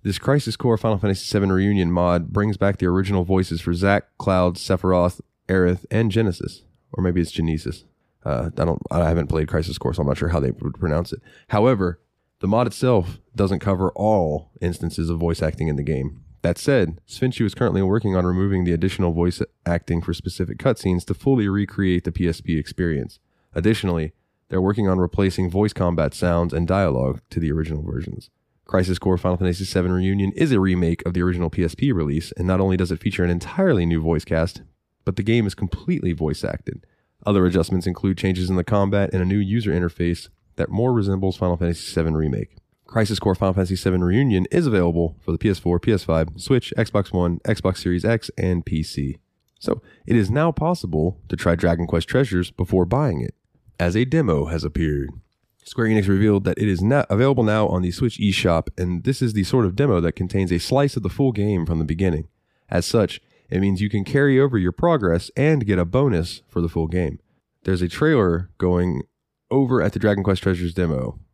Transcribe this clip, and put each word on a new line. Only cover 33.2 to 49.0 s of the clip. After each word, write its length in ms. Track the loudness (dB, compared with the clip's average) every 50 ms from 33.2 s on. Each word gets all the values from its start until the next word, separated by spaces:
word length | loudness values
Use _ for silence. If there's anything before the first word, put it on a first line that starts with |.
| 0
an 40 | 0
entirely 560 | 0 -2 -4 -6 -2 0 2 2 4 2 2
new 140 | 2 0 0
voice 240 | 2 0 0 0 0
cast, 380 | -2 0 0 0 -2 -4 -12 -20 -20 _ _ _ _ _ _ _
but 140 | -4 -4
the 60 | -2 0
game 220 | 0 2 2 2
is 100 | 0 -2
completely 580 | -4 -4 -6 -6 -6 -4 -4 -4 -2 -2 -2 -2
voice 300 | -2 -2 -4 -2 -4 -6
acted. 400 | -6 -8 -8 -8 -10 -12 -12 _ _ _ _ _ _ _ _ -2
Other 200 | 2 2 4 4
adjustments 400 | 4 4 2 2 2 -2 -2 -2
include 320 | -2 -4 -2 -2 -2 0
changes 320 | 0 0 -2 0 0 0 0
in 60 | 0
the 80 | -2 0
combat 460 | 0 2 2 2 2 2 0 0 0
and 100 | 0 -2
a 40 | 0
new 140 | 0 0 0
user 340 | 0 0 -2 -2 0 0 0
interface 560 | 0 -2 -2 -2 -2 -2 -2 -2 -4 -8 -20 _ _ _ _ _
that 140 | -6 -6 -4
more 240 | -2 0 0 2 2
resembles 420 | 0 0 0 0 0 0 -2 -2
Final 220 | 0 0 -2 0
Fantasy 280 | 0 0 -2 -2 -4 -8
seven 300 | -4 -2 -2 0 0 0
Remake. 400 | 0 0 -2 -2 -4 -6 -10 _ -20 _ _ _ _ _
Crisis 340 | -4 0 0 0 0 0 0
Core 160 | 0 0 0
Final 180 | 2 0 0 2
Fantasy 220 | 0 0 0 -2
seven 280 | 0 0 0 2 2 2
Reunion 420 | 2 4 4 4 4 2 2 2 2
is 140 | 0 2 2
available 500 | 2 2 2 2 2 2 2 0 -2 -4 -6
for 120 | -4 -4
the 60 | -4
P 120 | 0 0 0
S 100 | 0 0
four, 200 | 0 0 0 2
P 120 | 2 2
S 120 | 0 0 0
five, 260 | 0 0 0 0 -2 -4
Switch, 360 | -12 -2 2 2 2 2 -2 -2
Xbox 340 | -2 -2 2 0 -2 0 0
One, 280 | 0 0 0 0 -2 -2
Xbox 380 | _ -2 -2 0 0 -2 -2
Series 280 | 0 -2 -2 0 0 0
X, 260 | 0 0 0 -4 -8 -6
and 280 | -2 0 0 0 0 -2
P 180 | -2 -2 -2 -4
C. 340 | -4 -4 -4